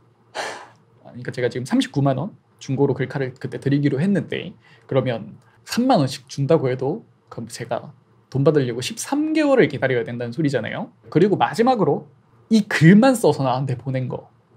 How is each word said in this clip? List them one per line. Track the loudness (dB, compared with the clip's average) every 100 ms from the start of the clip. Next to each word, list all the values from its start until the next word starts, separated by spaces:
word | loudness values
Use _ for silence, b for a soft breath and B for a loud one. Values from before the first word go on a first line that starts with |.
| _ _ _
하, | -12 -10 -12 -18 _ _ _ -20
그러니까 | -12 -10
제가 | -4 -4
지금 | -4
삼십구만 | -2 -2 0 0 0 0
원, | -4 -10 _ _
중고로 | -8 0 0
글카를 | 0 -4 -4 -8
그때 | -8 -12 -6
드리기로 | -2 0 0 0
했는데, | 0 0 -2 -8 -10 -14 b b -4
그러면 | -2 -2 -4 -8 -18 b b
삼만 | -8 -2 2 2
원씩 | 2 -4 -12
준다고 | -6 0 2 0
해도 | -2 -4 -6 -10 _ _
그럼 | -16 -14
제가 | -14 -8 -8 -8 -20 _ _ _
돈 | 0
받으려고 | 2 4 0 -4
십삼 | -8 -10 -6 -2 0
개월을 | 2 4 4 4
기다려야 | 2 -2 -2
된다는 | -2 -6 -8
소리잖아요. | -2 -2 -2 -4 -8 -10 _ -4
그리고 | 2 2 4
마지막으로 | 0 2 2 2 2 0 -6 _ _ _ _
이 | 2
글만 | 2 4 8 8 8
써서 | 4 2 2
나한테 | 0 -2 -4 -6
보낸 | -6 -6 -6
거. | -8 -12 _ _